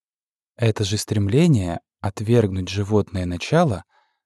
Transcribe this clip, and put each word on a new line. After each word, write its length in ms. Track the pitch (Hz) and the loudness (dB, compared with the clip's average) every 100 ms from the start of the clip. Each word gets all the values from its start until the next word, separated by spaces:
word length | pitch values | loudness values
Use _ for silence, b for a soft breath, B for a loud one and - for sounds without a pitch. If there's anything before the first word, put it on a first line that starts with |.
| _ _ _ _ _ - | _ _ _ _ _ -2
Это 260 | 117 107 | -2 0
же 140 | 101 104 | -2 -4
стремление 840 | - 107 98 123 175 123 87 82 _ - | -2 -2 2 2 4 4 0 -6 _ -10
отвергнуть 680 | 101 - 104 120 104 92 90 | -8 -6 0 2 2 -2 -6
животное 580 | 98 98 107 95 95 87 | -4 0 0 0 -4 -4
начало 580 | 87 - 156 170 92 - _ _ _ | -6 0 2 2 -2 -10 _ _ _